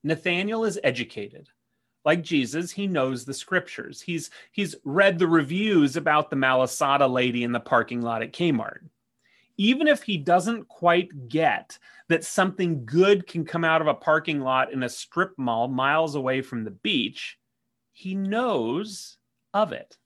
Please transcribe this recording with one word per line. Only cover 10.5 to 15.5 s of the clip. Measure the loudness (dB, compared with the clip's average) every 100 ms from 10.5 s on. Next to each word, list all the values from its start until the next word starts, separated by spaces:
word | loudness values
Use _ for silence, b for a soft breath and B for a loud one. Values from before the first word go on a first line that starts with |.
| -6 -8
quite | 0 2 2 0 -12 -6
get | 0 2 0 -6 -20 b b -2
that | -2
something | 0 0 0 0 -2 -2 0
good | 4 6 4 2
can | -8
come | -4 -2 2
out | 2
of | 2
a |
parking | 0 2 0 0 -4
lot | 0 0 0
in | -2
a | -6
strip | -8 -8 -4 -4 -2
mall | -2